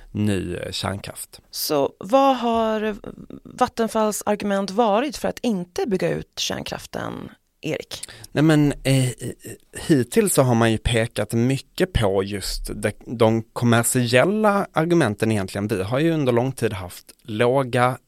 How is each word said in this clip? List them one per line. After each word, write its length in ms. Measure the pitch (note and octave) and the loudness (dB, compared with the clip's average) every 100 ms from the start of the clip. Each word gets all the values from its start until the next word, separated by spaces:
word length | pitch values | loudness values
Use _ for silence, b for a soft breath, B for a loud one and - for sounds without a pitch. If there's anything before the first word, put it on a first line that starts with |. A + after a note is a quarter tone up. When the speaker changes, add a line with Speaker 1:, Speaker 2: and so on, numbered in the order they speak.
| b | b
Speaker 1:
ny, 440 | G#2 G#2 G2 F2+ E2+ | -4 0 0 -4 -6
eh, 140 | - | -8
kärnkraft. 680 | G2+ G2 G2 G#2+ - - - _ | -6 -4 -6 -10 -14 -16 -16 _
Speaker 2:
Så 420 | - - D3+ C#3 - | -8 -2 0 0 -4
vad 380 | F#3+ C4+ C#4 B3+ | 0 4 4 2
har 600 | A#3 A3+ A3 A3 G#3+ G#3 - - - - | 0 0 0 -2 -4 -6 -12 -16 -16 -18
Vattenfalls 760 | - - B3 - A3+ A3 G#3+ G3+ - | -18 -2 -2 0 -2 0 0 0 -2
argument 440 | G#3 G#3 G3 G3 | -2 0 -2 -2
varit 460 | F#3+ A#3 G3+ C#4+ - | 0 2 2 0 -4
för 120 | F#3 | -6
att 100 | - | -4
inte 440 | B3 G3 F3 - F#4 | -4 -4 -4 -6 -2
bygga 240 | F#3 E3+ | 0 -2
ut 280 | D#3 D#3 - | -4 -8 -8
kärnkraften, 920 | - - - - - - A#1 A#1+ - - _ _ | -6 -6 -8 -10 -10 -8 -8 -10 -12 -18 _ _
Erik? 480 | D#3 D3 - - - B B | -8 -8 -8 -14 -14 B B
Speaker 1:
Nej, 120 | - | 2
men, 280 | D#3 D3+ D3 - | 4 6 4 2
eh, 260 | C3+ C3+ B2+ - B2 - - - _ - - | 0 2 2 -4 -10 -12 -16 -20 _ -16 2
hittills 460 | D3 A#2+ - G#3 | 2 4 2 2
så 80 | - | 2
har 120 | B2+ | 4
man 180 | A#2 A2+ | 4 4
ju 60 | A2 | 2
pekat 540 | - A#2 A2+ - G#2+ | 2 0 0 -4 -2
mycket 600 | A#2 A#2+ C3+ - - F#3 | 0 2 0 -4 -4 -4
på 300 | - G#2+ G2 | 0 0 0
just 480 | G2 G2+ - - - | -2 -4 -6 -8 -8
de, 180 | G#2 G#2+ - - | -4 -4 -6 -12
de 360 | A#2 A2+ A2+ | 2 4 4
kommersiella 1200 | A2 - A#2+ A#2 A#2 C3 A#2+ B2 D3+ G#3+ G#3+ G3+ F#3+ | -2 -2 2 4 2 0 2 4 4 2 2 2 0
argumenten 600 | - D#3+ E3+ C3 G#2 A2 | -2 2 2 2 0 0
egentligen. 360 | G#2+ F#2+ G2+ G#2 | 0 -2 -4 -2
Vi 140 | G#2+ | -2
har 160 | F#2+ B2+ | -2 0
ju 140 | E3 | 0
under 200 | E3 C3 | 2 2
lång 200 | A#2+ C3 | 2 2
tid 200 | B2+ A2+ | 0 -4
haft 420 | G#2 F2+ - - - | -4 -10 -14 -20 -20
låga, 760 | - G#2+ A#2+ C3 C3 B2 B2 B2+ | -10 0 2 2 0 2 2 0